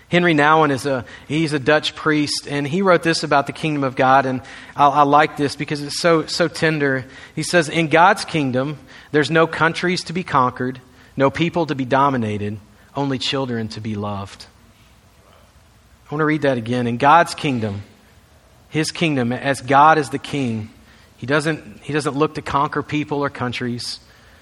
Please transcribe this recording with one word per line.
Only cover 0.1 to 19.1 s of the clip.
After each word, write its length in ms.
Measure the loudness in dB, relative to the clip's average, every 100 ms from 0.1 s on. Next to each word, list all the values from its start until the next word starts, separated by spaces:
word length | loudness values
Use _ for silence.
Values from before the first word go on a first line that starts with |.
| 0 2
Nouwen 360 | 4 4 4 4
is 160 | 0 -2
a, 200 | -4 -6 -14 -6
he's 260 | -2 -2
a 60 | 0
Dutch 360 | 2 2 0 -4
priest, 520 | -2 0 0 -4 -6
and 200 | -6 -4
he 140 | 0
wrote 180 | 2 2
this 220 | 2 -2
about 240 | 0 0 0
the 60 |
kingdom 300 | -4 -4 -2
of 120 | -2 0
God, 320 | 4 4 2
and 140 | -4 -8 -18 -12 2
I, 120 | 4
I 140 | 4
like 340 | 4 6 4 0
this 180 | -4 -4
because 260 | -6 -6
it's 180 | -6 -2
so, 280 | 2 2 0
so 200 | -2 -2
tender. 580 | 0 -2 0 0 -2 -6 -16 -14 -10
He 60 |
says, 260 | -2 0 0
"In 200 | 0 2
God's 380 | 6 6 4 -2
kingdom, 520 | -2 -2 -2 -4 -6 -14 -20 -2
there's 200 | 0 2
no 160 | 2 2
countries 560 | 2 0 0 -2 -4 -4
to 80 |
be 100 | -8
conquered, 560 | -2 0 0 -2 -6 -8 -16 -20 -12 0
no 140 | 0
people 340 | 2 -2 0 -2
to 100 | -4
be 100 | 0
dominated, 760 | 2 2 2 -2 -4 -6 -8 -14 _ _ -6
only 240 | -4 -4
children 480 | -4 -4 -4 -4 -6
to 120 | -8
be 140 | -8 -6
loved." 500 | -6 -8 -10 -16 -20 _ _ _ _ _ _ _ _ _ _ _ _ _ _ _ -10
I 40 | -2
want 60 |
to 40 | 0
read 180 | 2
that 140 | 2 0
again. 300 | -2 -2 -2
"In 100 | 0
God's 360 | 4 6 4 0
kingdom, 480 | -4 -2 -4 -6 -10 -20 _ _ _ _ _ _ _
his 220 | -4 -4
kingdom, 400 | -2 0